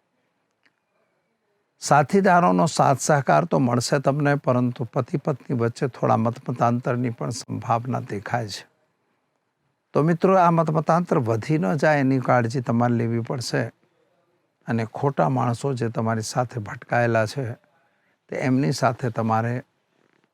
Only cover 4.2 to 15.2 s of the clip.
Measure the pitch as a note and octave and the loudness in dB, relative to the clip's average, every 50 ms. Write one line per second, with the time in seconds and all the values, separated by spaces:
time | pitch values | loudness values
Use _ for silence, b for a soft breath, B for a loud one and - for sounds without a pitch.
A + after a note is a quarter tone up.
4.2 | D3 C#3+ D3 C#3+ - C3 B2 B2 B2 B2 A#2+ - B2 - - D3 A#2+ - - D3 | 2 0 0 0 0 0 0 2 2 0 -2 -4 -8 -6 -4 -4 -4 -4 -4 -6
5.2 | - E3 D3 - - - C3 A#2+ A#2 A#2 - - D3+ C3 - - - B2+ A#2 A#2 | -4 -4 -6 -6 -6 -6 -4 -2 -2 -2 -2 -4 -6 -6 -4 -2 0 2 2 2
6.2 | A2+ A#2 A2+ - - - B2 - B2+ A#2 A#2+ A#2+ B2 D3 B2 A#2+ B2+ B2 A#2 - | 2 0 -4 -6 -8 -8 -4 0 0 0 0 0 -2 -2 -2 -2 -2 -4 -4 -6
7.2 | - C3 A#2+ - - - A2 G#2+ G#2 A2 A#2 A#2 A#2+ B2+ A#2+ A#2 A2+ - G#2+ G2+ | -8 -8 -8 -10 -10 -10 -10 -8 -4 -2 -2 -2 -2 -4 -6 -6 -6 -8 -10 -10
8.2 | F#2+ - - B2 A#2 G2+ F#2+ - - _ _ _ _ _ _ _ _ _ _ _ | -8 -6 -6 -6 -6 -6 -10 -14 -16 _ _ _ _ _ _ _ _ _ _ _
9.2 | _ _ _ _ _ _ _ _ _ _ _ _ _ _ - C#3+ D3 E3 E3+ E3 | _ _ _ _ _ _ _ _ _ _ _ _ _ _ 0 0 2 2 2 2
10.2 | - F#3 F#3+ F#3 E3+ F3 E3+ E3 E3 D#3 D3+ D#3+ D3+ - D#3+ E3+ F3 - F3 E3 | 2 4 4 6 6 4 4 2 2 0 0 -2 0 2 2 2 2 0 0 0
11.2 | B2 A2 A2+ A2 G#2+ - D#3 D#3 F#3 F#3+ F3+ C#3+ E3+ D#3 D3+ C#3+ C3+ C3 C3+ C3 | 0 0 -2 -2 -2 -2 -2 0 0 0 0 2 2 4 4 4 2 2 2 0
12.2 | A#2+ - B2+ B2 A#2 A2+ A#2 C#3 A#2+ - A#2 A#2 A#2+ A#2+ A#2+ A#2 A#2 A2+ A#2 A#2 | 2 2 2 2 2 0 -2 -4 -2 0 0 2 2 2 2 0 0 0 -2 -2
13.2 | A2+ - D3+ C3 A#2 - - C3+ A#2+ A2+ - _ _ _ _ _ _ _ _ _ | -4 -4 -6 -8 -6 -4 -4 -4 -4 -4 -8 _ _ _ _ _ _ _ _ _
14.2 | _ _ _ _ _ _ _ _ _ - A#2 A2+ A2 G#2+ - - - C#3+ C3+ - | _ _ _ _ _ _ _ _ _ -4 -4 -4 -4 -4 -6 -4 -4 -2 0 0